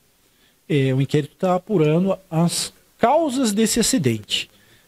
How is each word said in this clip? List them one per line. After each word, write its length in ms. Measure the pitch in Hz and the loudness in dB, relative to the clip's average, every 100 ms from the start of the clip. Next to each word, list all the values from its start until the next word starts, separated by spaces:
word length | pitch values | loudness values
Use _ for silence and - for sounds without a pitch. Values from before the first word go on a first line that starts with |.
| _ _ _ _ _ _ - | _ _ _ _ _ _ -2
Eh, 240 | 151 135 | 0 0
o 80 | 131 | 0
inquérito 340 | 139 151 143 _ | 0 -2 -4 _
tá 200 | 185 180 | -2 -2
apurando 600 | - 202 151 160 190 185 - | 0 0 2 2 0 -4 -4
as 420 | 160 170 - - - _ _ | -2 0 -2 -8 -14 _ _
causas 540 | 233 302 320 247 233 | 2 2 0 0 -2
desse 260 | 202 220 240 | 0 0 0
acidente. 680 | 208 262 123 110 - - - _ _ _ | 0 0 0 -2 -6 -8 -8 _ _ _